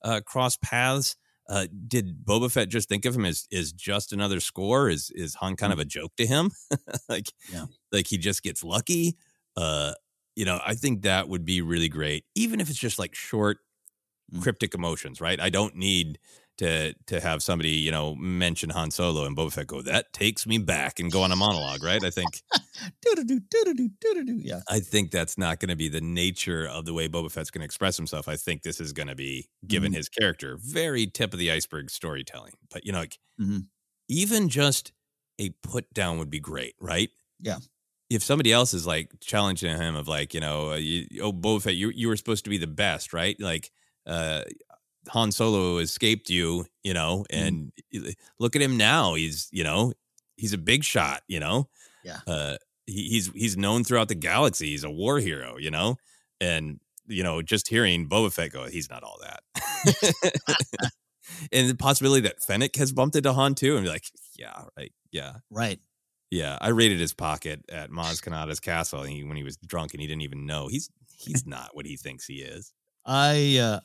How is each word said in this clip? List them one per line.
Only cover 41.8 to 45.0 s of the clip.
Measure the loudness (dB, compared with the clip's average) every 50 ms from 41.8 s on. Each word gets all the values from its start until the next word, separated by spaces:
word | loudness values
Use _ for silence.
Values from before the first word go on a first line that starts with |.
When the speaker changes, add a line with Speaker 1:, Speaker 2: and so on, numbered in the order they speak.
| 0 -2 -2
Speaker 1:
you | 0 0
were | 0 0
supposed | 0 0 0 0 0 0
to | 0
be | -2
the | 0 -2
best, | -2 0 2 2 2 2 0 -4 -4
right? | -2 0 0 0 0
Like, | 0 0 0 0 -2 -2 -6 _ _ _ _ _ _ -8
uh, | -4 -2 0 0 0 0 -2 -4 -6 -12 -16 -20 _ -20 -20 _ _ _ _